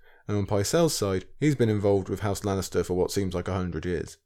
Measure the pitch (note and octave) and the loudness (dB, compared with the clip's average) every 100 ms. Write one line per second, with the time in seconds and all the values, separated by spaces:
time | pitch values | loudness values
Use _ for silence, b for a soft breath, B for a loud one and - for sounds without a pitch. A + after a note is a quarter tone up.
0 | b b b G#2 G2 G2+ G2+ E3 E3 - | b b b -2 0 0 2 2 2 2
1 | G2+ F#2+ - - D3 C3+ A2+ G#2 G2+ G2 | 0 -2 -4 -2 0 2 2 2 4 2
2 | F#2 F#2 G#2 F#2+ G#2 F#2+ F#2 F#2 E2+ F2+ | 0 -4 -2 -2 -2 -2 -2 -2 0 0
3 | F2 G2+ F#2+ F2 F2 F#2+ F2+ E2 F2 E2 | 0 0 -2 -2 -2 -2 -2 -4 -4 -4
4 | - - | -6 -12